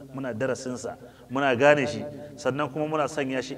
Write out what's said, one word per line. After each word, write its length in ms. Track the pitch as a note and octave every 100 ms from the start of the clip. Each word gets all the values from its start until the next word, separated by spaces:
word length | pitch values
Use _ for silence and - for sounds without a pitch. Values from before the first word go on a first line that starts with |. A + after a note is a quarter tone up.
| -
muna 240 | C#3 C3+
darasinsa, 640 | A2 C3 A#2+ B2+ B2 G#2 - - - -
muna 240 | B2+ C#3+ A#2+
gane 300 | C#3+ D3 C3
shi, 160 | - - - - -
sannan 300 | C3 C3+ D3
kuma 140 | D#3 D3+
muna 160 | D#3 C#3
sanya 360 | D3+ C3+ C3
shi 140 | B2+